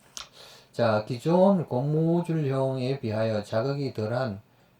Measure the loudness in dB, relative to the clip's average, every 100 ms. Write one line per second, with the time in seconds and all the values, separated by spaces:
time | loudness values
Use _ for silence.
0 | _ -16 -16 -20 -20 -20 -12 0 2 2
1 | -2 -4 2 4 6 4 0 -2 0 0
2 | 2 2 0 -2 0 0 0 -2 -2 -2
3 | -2 -2 0 -2 -2 -2 -2 -2 -4 -4
4 | -4 -2 -4 -6 -14 _ _ _